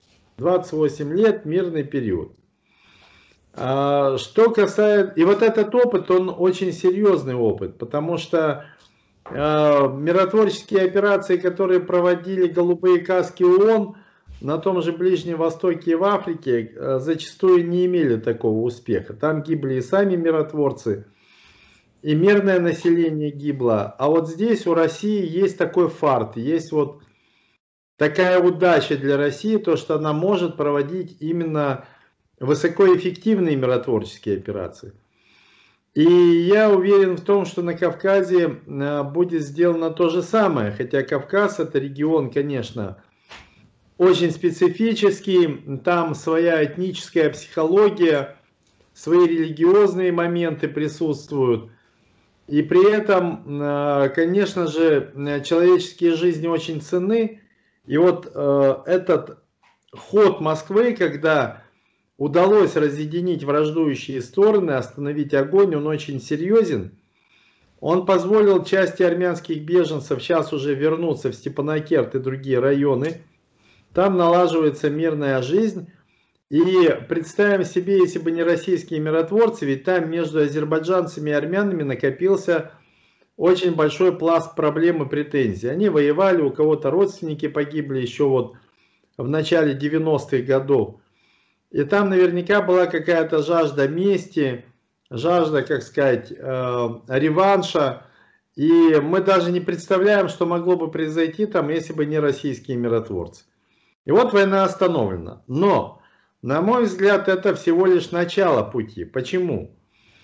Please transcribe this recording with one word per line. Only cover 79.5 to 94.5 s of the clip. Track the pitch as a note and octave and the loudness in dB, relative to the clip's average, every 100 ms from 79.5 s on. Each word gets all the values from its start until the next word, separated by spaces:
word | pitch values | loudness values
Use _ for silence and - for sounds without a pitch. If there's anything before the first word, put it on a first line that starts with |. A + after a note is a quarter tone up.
| A3 C#3+ | 0 -4
ведь | C3+ | -2
там | F3+ F#3 D#3+ | 0 0 0
между | E3+ D#3 D#3 | -4 -2 0
азербайджанцами | D3 D3+ D3+ D#3+ D#3+ F#3 E3 D#3 D3+ | 0 -2 -2 -2 0 0 -2 -6 -4
и | |
армянами | D3 D3 F#3+ G3+ F3 | -2 -2 -2 -2 -2
накопился | C#3+ B2+ C#3 C3+ F#3 F#3+ F3+ E3 D#3+ - _ _ _ _ _ - | -4 -2 -4 0 0 0 0 -2 -4 -16 _ _ _ _ _ -2
очень | E3+ F3+ F3+ | 2 2 2
большой | D#3+ D3+ - F#3 F3+ | 0 0 2 0 2
пласт | D#3+ E3 D#3+ | 0 0 -2
проблем | - D3+ D3+ E3+ E3 | -2 -2 2 0 0
и | C#3 | -2
претензий. | D3 D3 C#3+ A#2+ F#2 A#2 | -4 -4 -2 -2 -2 -4
Они | D#3 G#3 | -2 0
воевали, | D#3 D3 D3+ G3 F3+ | 2 2 2 2 2
у | C#3+ | 0
кого-то | C#3+ D3+ D3 C#3+ | 0 0 2 0
родственники | E3 G3 - D#3+ D3+ D3+ | 0 0 -2 -10 -6 -6
погибли | D3 C#3+ D3+ C#3+ C3+ | -4 -4 -6 -6 -6
ещё | B2 - C#3+ | -4 -2 0
вот | C3 G#2+ - _ _ _ _ _ - | 0 -2 -10 _ _ _ _ _ -10
в | B2 | -4
начале | D#3 D#3 E3+ D3+ | -4 0 2 2
девяностых | C#3 C#3+ D#3 D#3+ D3 - C3+ A#2+ | -2 -2 -2 0 -2 -2 -4 0
годов. | C3+ C#3 C3+ G2 - _ _ _ _ _ _ _ | 0 2 0 0 -8 _ _ _ _ _ _ _
И | - | -6
там | D3 G3+ G3 | 0 0 2
наверняка | F#3 F3+ F3 F3 G#3 | 2 2 2 0 0
была | F#3 F3+ F3 | 2 2 2
какая-то | E3 D#3 E3 D#3+ D#3+ | -2 0 0 0 -2
жажда | D3 E3+ D#3 C#3+ C#3 | 0 0 0 0 -2
мести, | D#3+ G3 F#3+ - - C3+ | 0 0 -2 -2 -4 -2